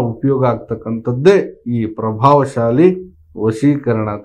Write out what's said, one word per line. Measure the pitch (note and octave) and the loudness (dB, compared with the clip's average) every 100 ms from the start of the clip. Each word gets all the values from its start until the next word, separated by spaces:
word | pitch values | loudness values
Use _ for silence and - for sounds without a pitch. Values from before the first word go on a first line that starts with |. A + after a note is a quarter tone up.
| A#2+ | -2
ಉಪಯೋಗ | A2+ C3+ C3 B2+ | -2 -2 0 0
ಆಗ್ತಕ್ಕಂಥದ್ದೇ | A2 - A2+ A2 A2+ A#2 B2 D#3+ G3 - - A#2+ A#2+ | -2 -6 -10 -6 -6 -4 2 4 4 2 -8 -6 -4
ಈ | A2 - | -4 -4
ಪ್ರಭಾವಶಾಲಿ | A2 G#2+ C3+ C#3+ C3+ B2 A#2 B2+ F3+ F#3 - - _ - | -6 0 4 4 2 -2 0 4 2 2 -8 -20 _ -4
ವಶೀಕರಣ | A2 A2+ C#3+ C#3+ - A2 G#2+ G#2 | -2 0 0 0 -2 -2 -2 -6